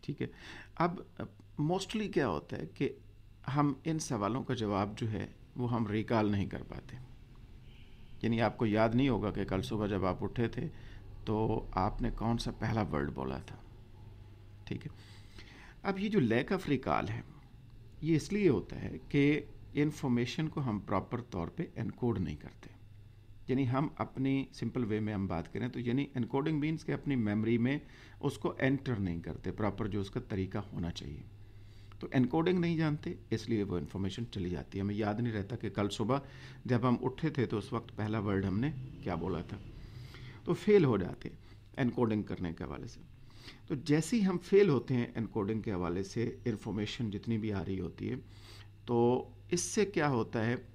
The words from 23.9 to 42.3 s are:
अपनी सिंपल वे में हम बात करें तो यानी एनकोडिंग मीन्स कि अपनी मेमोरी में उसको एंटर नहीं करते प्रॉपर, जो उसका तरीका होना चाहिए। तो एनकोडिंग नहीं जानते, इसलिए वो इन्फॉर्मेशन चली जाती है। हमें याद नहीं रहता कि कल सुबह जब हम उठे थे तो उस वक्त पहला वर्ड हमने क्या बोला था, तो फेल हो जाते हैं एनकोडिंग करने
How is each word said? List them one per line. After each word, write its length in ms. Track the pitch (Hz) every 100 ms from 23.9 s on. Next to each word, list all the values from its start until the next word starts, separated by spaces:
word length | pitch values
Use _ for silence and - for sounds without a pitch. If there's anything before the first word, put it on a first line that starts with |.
| -
अपनी 500 | 113 - 135 135 135
सिंपल 320 | - 120 127
वे 160 | 117 107
में 140 | 107
हम 140 | 107 95
बात 180 | 85 85
करें 240 | 104 120
तो 100 | 127
यानी 280 | 117 127 139 -
एनकोडिंग 440 | 113 135 151 156
मीन्स 240 | 151 160
कि 80 | -
अपनी 240 | 143 - 135
मेमोरी 420 | 107 104 110 117
में 220 | 117 143 - - - -
उसको 320 | 147 - 180
एंटर 440 | - 135 131 127 113
नहीं 220 | 98 85
करते 300 | 85 78 -
प्रॉपर, 380 | 87 107 95 104
जो 120 | 101
उसका 200 | 98 123
तरीका 400 | 113 101 95 107
होना 300 | 98 147 85
चाहिए। 340 | - 71 76 - - - - - - - -
तो 100 | -
एनकोडिंग 440 | 131 123 160 165 185
नहीं 180 | 170 165
जानते, 420 | 160 151 - 180 -
इसलिए 300 | 110 - 113
वो 160 | 101 87
इन्फॉर्मेशन 460 | 73 92 95 92
चली 260 | 117 - 90
जाती 280 | 85 65 98
है। 60 |
हमें 100 | 98
याद 260 | 104 104 104
नहीं 120 | 120
रहता 240 | 107 101 113
कि 140 | 104
कल 180 | 98 104
सुबह 340 | - 107 139 - - - - -
जब 180 | 120
हम 120 | 127 120
उठे 340 | 135 - 160
थे 160 | 143 113
तो 120 | 110
उस 140 | 98
वक्त 220 | 117 -
पहला 260 | - 107 110
वर्ड 240 | 101 98
हमने 260 | 98 95 139
क्या 460 | - - - - 85
बोला 260 | 85 82
था, 180 | 87 98 - - - - - - - - -
तो 80 |
फेल 300 | 170 - 208
हो 140 | 147 104
जाते 300 | 87 - -
हैं 100 | - - - - -
एनकोडिंग 460 | 127 120 120 107
करने 280 | 104